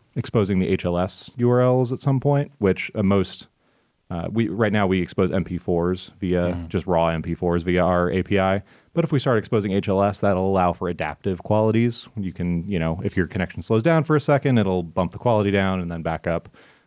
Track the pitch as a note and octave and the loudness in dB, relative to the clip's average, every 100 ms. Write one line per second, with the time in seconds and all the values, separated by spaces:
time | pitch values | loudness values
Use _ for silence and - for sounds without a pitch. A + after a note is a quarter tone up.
0 | _ - - A#2 G2 F#2+ F#2 F#2 F2+ F2 | _ -8 -2 0 0 0 0 0 0 -2
1 | F#2 - - - A#2+ B2 B2+ B2+ A#2+ B2+ | -2 -6 -14 -2 2 4 4 2 0 -2
2 | C#3+ C3 C#3+ C#3+ C#3+ - G2 F#2 - G#2+ | -2 0 2 0 -2 0 0 0 -4 0
3 | G2 G2+ F#2 - - _ _ _ _ _ | 2 2 0 -6 -18 _ _ _ _ _
4 | - F2 F2 A2 A2+ F#2+ G#2+ G#2 G2 F#2 | -12 -8 -4 -2 -2 0 0 2 2 2
5 | E2+ - F#2 F2+ E2+ F2+ - E2+ E2+ F#2 | 0 0 0 0 -2 -6 -2 0 0 -2
6 | - - F#2 F2+ F2 F2 E2+ F#2+ F2 E2+ | -8 -6 -2 0 0 -2 -4 -4 0 2
7 | E2 D#2+ D#2+ E2+ F2 F2 E2+ F2+ F2+ F2+ | 2 0 -4 -2 0 0 0 2 2 2
8 | F2 F#2 E2+ G2 F#2+ G2 - - _ E3 | 2 0 0 0 2 0 -4 -20 _ -4
9 | E3 C#3 C#3 A2+ F#2 A2+ G2+ G2 G2+ F#2+ | 0 0 2 0 0 -2 0 0 0 2
10 | G2+ G2 G2+ F#2 F#2+ F#2+ F2 E2 F2+ D#2+ | 2 2 0 2 2 2 2 0 -4 -4
11 | D#2 D2 G2+ F2+ - G#2+ A2 A2 A#2+ A#2 | -6 -6 -4 -4 0 2 2 2 0 -2
12 | - - F#2+ - F2 E2+ F#2 F#2 E2 D#2+ | -10 -8 -8 -4 -2 -2 -2 -2 -2 -2
13 | F#2+ - E2 - F2 - - A2+ C3+ D#3+ | -2 -2 -2 -2 -6 -6 -2 0 2 2
14 | D3 D3+ - C#3 C#3+ A#2+ G2 F#2 E2+ F#2+ | 2 2 2 2 2 2 2 0 -2 -2
15 | F2 - B2 A2 G2+ G2 F#2+ F#2+ E2+ E2+ | -2 -2 2 2 2 2 2 0 -4 -4
16 | D#2+ D#2+ E2 E2 - - - _ | -4 -4 -2 -4 -6 -20 -20 _